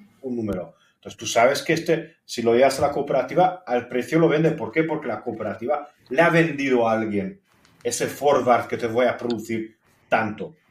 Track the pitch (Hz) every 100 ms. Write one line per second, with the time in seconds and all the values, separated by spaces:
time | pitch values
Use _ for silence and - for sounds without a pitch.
0 | - _ 131 120 107 92 - _ _ _
1 | 98 - 110 120 120 143 - 160 170 156
2 | - _ - - 113 117 135 - 147 147
3 | 135 135 123 139 185 - - 123 - 123
4 | 120 160 165 151 160 - - 160 160 156
5 | 123 107 123 107 107 95 120 147 - _
6 | - 131 170 165 165 139 139 123 113 110
7 | 107 101 95 - _ _ _ _ 120 -
8 | 127 - 143 139 120 120 117 120 117 113
9 | 123 - 120 113 107 113 110 _ _ _
10 | - 117 110 104 92 - _